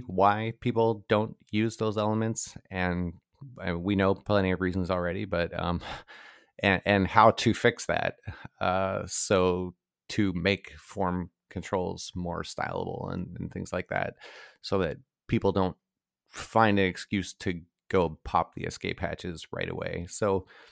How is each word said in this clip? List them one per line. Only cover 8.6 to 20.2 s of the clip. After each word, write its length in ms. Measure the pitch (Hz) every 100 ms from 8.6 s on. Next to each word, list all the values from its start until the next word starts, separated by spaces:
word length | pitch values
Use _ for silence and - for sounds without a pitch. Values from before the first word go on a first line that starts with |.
| 95 92 95 98 95
so 680 | - - 98 92 90 90 - _ _ _
to 240 | - 98
make 400 | 87 87 101 - -
form 500 | - 101 92 90 87 _ _
controls 640 | 95 87 98 87 87 -
more 300 | 90 87 85
stylable 680 | 82 - - 50 50 - -
and, 220 | 50 90 85
and 120 | 90
things 200 | 95 95
like 160 | 90 -
that, 260 | 95 95 - - - - _
so 180 | - 98
that 180 | 85 73 _ _ _
people 240 | 117 98
don't 260 | 95 92 - _ _ _ _ _
find 500 | - - 113 110 101
an 80 | 95
excuse 480 | 90 - 101 90
to 280 | - - 87 80 _ _
go 280 | 95 85 80
pop 300 | - - 82
the 100 | -
escape 360 | 82 - 95 90
hatches 480 | 87 80 - 82 -
right 180 | - 87
away. 360 | 87 87 85 87
So 360 | -